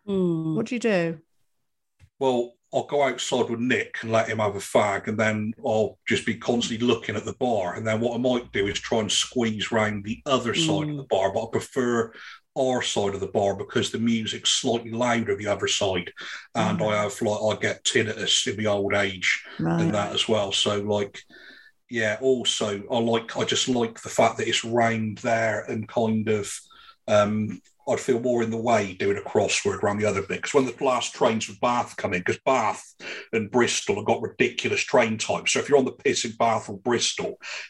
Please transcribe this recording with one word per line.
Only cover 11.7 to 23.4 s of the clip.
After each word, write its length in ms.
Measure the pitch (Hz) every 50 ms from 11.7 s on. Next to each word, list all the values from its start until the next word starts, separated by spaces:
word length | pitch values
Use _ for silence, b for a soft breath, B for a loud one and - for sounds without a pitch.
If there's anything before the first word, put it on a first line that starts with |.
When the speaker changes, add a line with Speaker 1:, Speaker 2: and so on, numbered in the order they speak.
| - 135 123 120 120 117 113 113 B B B B B B B _ _
Speaker 3:
our 240 | 147 135 131 127 123 -
side 320 | - - 110 101 101 95
of 60 | 95
the 60 | 95
bar 280 | 92 - 110 101 98 95
because 340 | 98 104 - - 120 107 -
the 80 | - 113
music's 520 | 113 117 117 113 107 104 117 107 - -
slightly 400 | - - - 127 117 117 113 113
louder 460 | 113 113 123 120 117 117 113 107 98
the 120 | 101 104 107
other 200 | 101 95 101 98
side, 440 | - - 101 95 92 92 87 - B B B B B B B B -
and 240 | 117 110 107 107 -
Speaker 2:
Mm. 100 | 107 107
Speaker 3:
I 120 | 104 104 104
have, 180 | 104 - -
like, 380 | 113 104 104 104 107 107 104 -
I 20 |
get 240 | - 107 101 - -
tinnitus 640 | - - 117 110 107 107 107 104 - - - -
in 160 | 127 104 101 107
my 80 | 107
old 240 | 101 101 98 98 101
age 500 | 101 202 196 95 92 - - - - - - - -
Speaker 2:
Right. 220 | 160 165 170 85 -
Speaker 3:
and 120 | - 104
that 200 | 101 101 87 95
as 120 | 98 - -
well. 240 | 110 107 101 98 98
So, 280 | - - 107 104 101
like, 400 | 101 104 104 101 101 98 - - - B B B B B B B B B B _ _ -
yeah, 260 | 120 117 110 107 107 110 131
also, 600 | 131 131 120 107 - - - 113 104 101 101 101 -
I 80 | 131 117
like, 380 | 117 117 117 113 113 - -
I 80 | 113